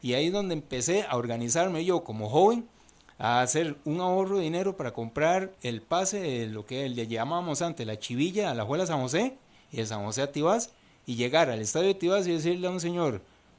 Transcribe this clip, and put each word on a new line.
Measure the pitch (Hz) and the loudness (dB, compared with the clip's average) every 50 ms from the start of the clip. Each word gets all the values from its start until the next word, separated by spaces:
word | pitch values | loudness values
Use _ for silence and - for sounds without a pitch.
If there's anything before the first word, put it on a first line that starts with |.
| - | -2
y | 123 120 | 0 2
ahí | 131 151 | 2 2
es | 170 185 | 2 0
donde | 208 202 185 170 | 0 -2 -2 -2
empecé | 156 - - - 127 117 156 175 202 202 - | -4 -4 -6 -6 -2 0 2 2 0 0 0
a | 131 | -2
organizarme | 123 120 117 120 117 120 120 123 160 175 190 175 156 165 | -2 -2 -2 -4 -4 -2 0 2 2 2 2 0 -2 0
yo | 180 180 165 - | 2 2 0 0
como | - 110 110 107 107 | -4 -6 -6 -4 2
joven, | 113 151 185 208 240 240 233 - - - - - _ _ - - - _ | 4 6 6 8 6 4 -2 -6 -16 -20 -20 -20 _ _ -20 -20 -10 _
a | - 110 120 123 | 0 2 4 4
hacer | 127 120 127 151 170 160 143 - - | 4 4 2 2 2 0 -2 -6 -4
un | 156 147 175 | -4 -2 0
ahorro | 180 185 185 190 190 190 196 | 2 2 2 2 2 2 0
de | 196 175 | 0 0
dinero | 156 165 175 190 196 185 | 0 -2 0 -2 -2 -4
para | 190 156 120 113 | -4 -6 -6 -4
comprar | - 117 113 - 143 151 165 180 190 190 190 - - - | -6 -8 -6 -2 2 2 4 4 2 0 -4 -10 -8 -6
el | 123 117 113 | -6 -6 -6
pase | - - 160 175 190 190 - 202 | -4 -2 0 0 0 0 -2 -2
de | 185 156 131 120 117 110 | -2 -2 -2 -2 -2 -4
lo | 107 110 104 | -6 -8 -8
que | - 127 131 139 135 | -8 -6 -4 -4 -4
le | 123 120 117 | -4 -4 -4
llamábamos | 113 117 113 113 139 165 175 180 170 147 139 175 | -4 -2 -2 -2 -2 -2 -2 -2 -2 -2 -2 -2
antes | 170 165 - 123 | -2 -4 -4 -6
la | 110 110 107 | -6 -6 -8
chivilla | - - 123 123 147 175 175 214 208 180 | -6 -6 -2 0 0 0 0 0 0 0
a | 135 | 0
la | 117 107 | -2 -2
Juela | 110 139 160 185 | -2 0 0 0
San | 165 165 143 | 0 0 -2
José, | 127 127 131 170 226 262 262 - _ _ - - - _ - | -2 0 0 0 0 0 -2 -8 _ _ -20 -20 -20 _ -6
y | 120 | -6
el | 113 | -4
San | 104 110 107 101 | -4 -4 -4 -4
José | 104 110 131 | -4 -2 -2
a | 139 139 143 | -2 -2 -2
Tibás, | 147 147 165 202 233 233 - - _ _ _ _ _ _ - | 0 2 2 2 2 0 -4 -10 _ _ _ _ _ _ -8
y | 123 | -2
llegar | 113 120 123 135 160 165 139 | -2 -2 2 4 4 4 4
al | 117 107 | 2 -2
estadio | 110 104 - 156 175 | -2 -2 0 2 2
de | 196 196 | 2 2
Tibás | 190 170 175 190 208 190 | 2 2 2 2 2 2
y | 180 170 | 0 -2
decirle | 165 151 170 180 180 180 | 0 0 0 0 0 -2
a | 180 | -4
un | 180 180 | -4 -2
señor, | 160 170 175 175 170 147 113 95 - - _ _ _ _ _ | -2 -2 -2 0 0 0 0 -2 -8 -14 _ _ _ _ _